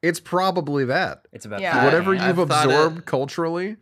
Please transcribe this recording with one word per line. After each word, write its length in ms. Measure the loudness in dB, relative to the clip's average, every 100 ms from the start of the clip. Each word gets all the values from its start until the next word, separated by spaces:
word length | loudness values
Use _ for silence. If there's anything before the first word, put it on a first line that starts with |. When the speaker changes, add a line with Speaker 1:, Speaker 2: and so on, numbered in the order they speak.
Speaker 1:
it's 180 | -2 -4
probably 640 | -2 0 0 0 -2 -2 0
that. 420 | 0 -2 -6 _
Speaker 2:
It's 140 | -20 -12
about 160 | -6
Speaker 3:
Yeah. 120 | -2 2
Speaker 2:
that. 100 | 4
Speaker 1:
Whatever 300 | 4 2 0
Speaker 4:
I've 220 | 0 0
Speaker 1:
you've 100 | 2
Speaker 4:
thought 180 | 2 4
it 40 |
Speaker 1:
absorbed 320 | 4 2 0 -4
culturally. 720 | -4 -2 -4 -4 -4 -6 -10